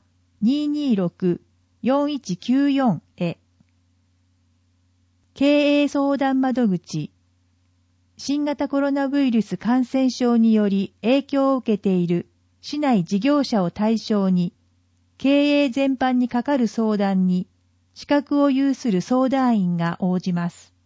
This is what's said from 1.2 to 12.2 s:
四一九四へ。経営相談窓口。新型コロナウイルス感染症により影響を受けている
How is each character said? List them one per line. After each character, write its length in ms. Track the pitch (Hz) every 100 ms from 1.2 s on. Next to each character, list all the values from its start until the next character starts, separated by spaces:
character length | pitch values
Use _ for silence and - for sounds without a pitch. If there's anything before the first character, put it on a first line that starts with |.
| 185 175 - _ _ _
四 320 | 233 277 294
一 240 | 285 - 180
九 320 | - 262 285
四 320 | 269 254 156 - -
へ。 220 | 175 - _ _ _ _ _ _ _ _ _ _ _ _ _ _ _ _ _ _ _
経 500 | - 277 294 285 285
営 60 | 285
相 300 | 285 277 277
談 240 | 269 269
窓 260 | 262 247 233
口。 440 | 180 - 160 147 _ _ _ _ _ _ _ _ _ _ -
新 260 | - 294
型 240 | 294 285 277
コ 120 | 277
ロ 100 | 285
ナ 160 | 277 277
ウ 160 | 285
イ 80 | 269
ル 100 | 233
ス 160 | 202 185
感 280 | 208 254
染 260 | 240 262 262
症 260 | - 247 233
に 160 | 226
よ 160 | 214 208
り 260 | 196 202 _
影 220 | 214 269
響 320 | 269 277 269
を 20 | 269
受 220 | 233 202
け 0 |
て 160 | 202
い 120 | 185 170
る 240 | 175